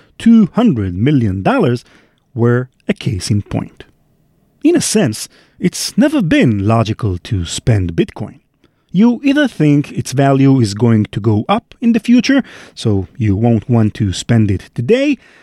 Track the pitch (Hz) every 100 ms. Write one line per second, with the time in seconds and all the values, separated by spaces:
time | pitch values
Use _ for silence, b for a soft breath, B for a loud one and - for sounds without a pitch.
0 | b - - 233 196 - 240 123 98 90
1 | 123 147 110 95 95 262 156 123 - b
2 | b b b 113 117 123 127 _ - 202
3 | - 90 - 104 - 113 - - - _
4 | _ _ _ _ _ _ 294 349 - 208
5 | 156 107 - b b b 180 - - -
6 | 285 302 170 294 143 104 98 113 107 110
7 | 104 90 - 98 85 - - 107 90 82
8 | - - 107 - _ _ _ _ _ 175
9 | 233 226 277 277 277 - 151 143 135 -
10 | - 127 139 139 135 135 110 101 120 110
11 | 104 - 104 107 - 214 - - 233 226
12 | - 240 - 277 - B B - 117 98
13 | 92 - 110 95 117 117 - 117 107 -
14 | 104 87 - 113 104 95 - - 123 240
15 | 285 269 b b